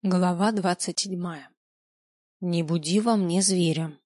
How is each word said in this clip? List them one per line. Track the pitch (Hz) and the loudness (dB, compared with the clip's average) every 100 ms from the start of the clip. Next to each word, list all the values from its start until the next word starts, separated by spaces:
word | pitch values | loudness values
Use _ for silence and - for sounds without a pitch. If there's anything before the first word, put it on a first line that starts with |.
| 196 | 2
Глава | 185 180 175 202 | 2 2 2 0
двадцать | 214 185 180 - 170 | 0 -2 -2 -4 -4
седьмая. | 196 185 175 160 135 _ _ _ _ _ _ _ _ _ | -6 -6 -8 -10 -18 _ _ _ _ _ _ _ _ _
Не | 180 170 | -2 -2
буди | 160 170 151 190 | 0 -2 2 0
во | 226 226 | 2 2
мне | 180 175 | 2 2
зверя. | 196 190 170 156 160 147 | 2 2 2 0 -4 -8